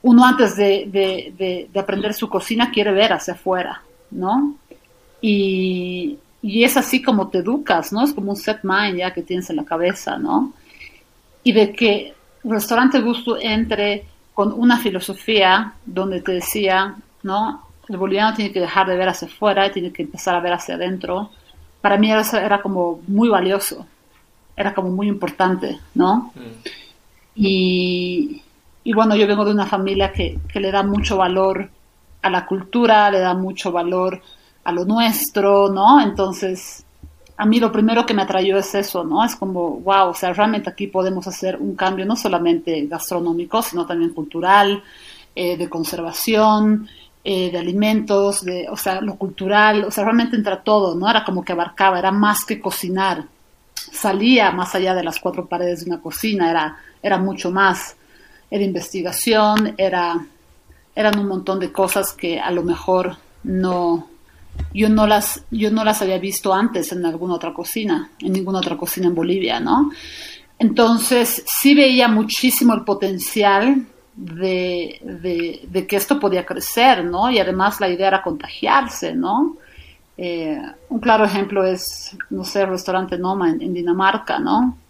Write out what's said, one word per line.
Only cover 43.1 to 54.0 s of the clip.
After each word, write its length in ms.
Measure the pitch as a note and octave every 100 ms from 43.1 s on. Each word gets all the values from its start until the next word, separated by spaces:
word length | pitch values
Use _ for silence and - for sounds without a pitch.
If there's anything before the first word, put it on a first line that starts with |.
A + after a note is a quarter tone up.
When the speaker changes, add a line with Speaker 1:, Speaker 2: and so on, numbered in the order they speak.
| F3+ E3+ E3+ F3 A3
Speaker 1:
sino 240 | A#3 F3 E3+
también 260 | E3+ E3
cultural, 720 | E3 D3 E3 F3+ G3+ G3+ G3+ - - - - - -
eh, 200 | F3+ E3+
de 120 | F3
conservación, 1200 | E3 D#3+ F3 E3 E3+ - G#3+ G#3+ G#3+ G#3+ G#3+ G#3+ - - _
eh, 280 | - F#3 F3+
de 60 | F3
alimentos, 840 | F3 F#3+ G#3+ A3 G#3+ G3+ G3+ G3+
de, 240 | F#3 F3+ -
o 80 | G#3
sea, 240 | G3 F#3+
lo 140 | G#3
cultural, 680 | F#3+ F#3+ - F#3+ G#3 G#3+ G#3+
o 60 | G#3
sea, 100 | -
realmente 320 | G3+ A#3 A#3+
entra 280 | A3 G#3 F#3+
todo, 340 | - G#3+ F#3+ E3+
¿no? 120 | G3
Era 160 | A3
como 200 | G#3+ F#3
que 80 | F3+
abarcaba, 480 | F3 F3 - F#3+ F3+
era 100 | F#3+
más 340 | G3+ G#3 G#3
que 160 | - G#3+
cocinar, 640 | G3 - F3+ F#3 F#3+ D#3+ D3+ _ _ _ _
salía 760 | - - -